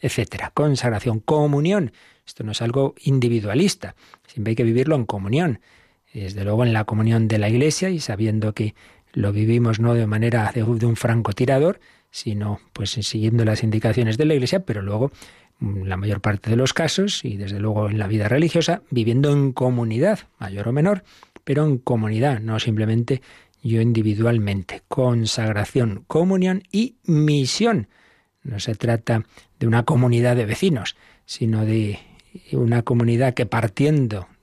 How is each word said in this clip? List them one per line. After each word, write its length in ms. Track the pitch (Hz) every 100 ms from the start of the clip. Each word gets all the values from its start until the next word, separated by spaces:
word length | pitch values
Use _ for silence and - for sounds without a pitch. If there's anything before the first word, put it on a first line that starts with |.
etcétera. 500 | 135 - 104 - -
Consagración, 680 | - 147 131 123 104 123 110
comunión. 720 | - 151 147 143 160 208 127 - - _ -
Esto 180 | -
no 80 | 110
es 100 | 104
algo 320 | 117 131 135 -
individualista, 960 | - 135 120 117 101 120 196 - 92 - _ - _
siempre 240 | - 104
hay 40 | 113
que 80 | 117
vivirlo 300 | 117 143 151
en 100 | 110
comunión. 560 | 101 98 135 175 110 _ _ _ _ _
Desde 300 | - 95 101
luego 200 | 101 107
en 100 | 120
la 120 | 110 104
comunión 420 | 107 110 113 110
de 100 | 110
la 100 | 104
Iglesia 400 | 120 151 - 185
y 80 | 175
sabiendo 540 | - 101 110 107 107
que 200 | - 107 - - _ _
lo 180 | - 101
vivimos 460 | 101 110 117 117 110
no 140 | 117
de 140 | 117 107
manera 440 | 104 113 113 107
de, 100 | 120
de 220 | 110 117 117
un 100 | 113
francotirador, 840 | - 117 110 101 127 135 165 202 _ _ _
sino, 500 | - - 104 104 101 -
pues, 180 | - 101
siguiendo 540 | - 101 110 110 117 110
las 160 | 107
indicaciones 540 | 110 110 113 110 113 110
de 80 | 156
la 80 |
Iglesia, 280 | 147 127 190 185
pero 160 | 104
luego, 300 | 98 104 139 - - - _ _
mm, 240 | 107 98
la 120 | 95 92
mayor 240 | 104 95
parte 280 | 104 101 113
de 60 | 113
los 180 | 131
casos, 500 | - 160 - 196 -
y 140 | 127 101
desde 220 | 98 101
luego 300 | 107 107 107
en 100 | 107
la 80 | 98
vida 200 | 107 104
religiosa, 520 | 135 165 170 160 170 -
viviendo 420 | 123 113 120 147
en 200 | 143 139
comunidad, 680 | 127 127 123 117 113 175 214 - _
mayor 300 | 95 98 107
o 20 |
menor, 320 | 139 170 196 - - - -
pero 220 | - 143 151
en 120 | 127
comunidad, 640 | - 120 107 110 139 120
no 200 | 110 110
simplemente 600 | 117 107 110 113 117 135 - - _ _
yo 180 | 113 113
individualmente. 1000 | 117 113 107 104 117 117 101 98 90 - -
Consagración, 1160 | - 127 117 110 - 110 101 104 131 117 98 -
comunión 560 | 156 180 190 185 185 -
y 240 | 196 240 -
misión. 840 | - 151 151 147 131 - 233 190 101 _ _ _ _ _
No 180 | 139 104
se 140 | -
trata 500 | 110 117 117 - 113 - - - _
de 80 | 120
una 160 | 113
comunidad 520 | 113 127 123 120 120 120
de 100 | 107
vecinos, 500 | 107 190 131 92 - - _ -
sino 380 | - 113 110 110
de 340 | 110 104 98 - - _ - -
una 280 | 139 120 120
comunidad 540 | - 120 117 117 131 120
que 100 | 110
partiendo 800 | 113 110 - 143 156 123 104 - _